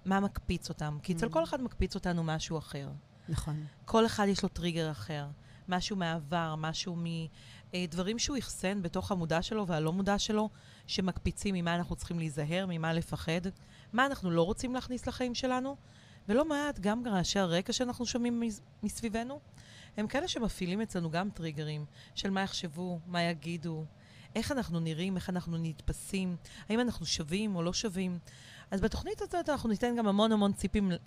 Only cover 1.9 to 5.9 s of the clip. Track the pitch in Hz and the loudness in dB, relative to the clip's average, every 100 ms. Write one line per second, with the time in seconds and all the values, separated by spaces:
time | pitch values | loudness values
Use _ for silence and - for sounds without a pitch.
1.9 | 202 180 170 165 156 - 160 - 143 139 | 0 0 0 0 0 -2 -4 -6 -8 -8
2.9 | 143 - - - 156 - 151 151 - - | -10 -14 -16 -6 -4 -2 -4 -6 -12 2
3.9 | 226 226 - 202 196 190 - 175 165 160 | 4 6 4 2 4 0 0 -2 0 0
4.9 | 147 - 151 143 147 - - - 180 - | -2 -6 -6 -6 -10 -16 -14 -2 0 0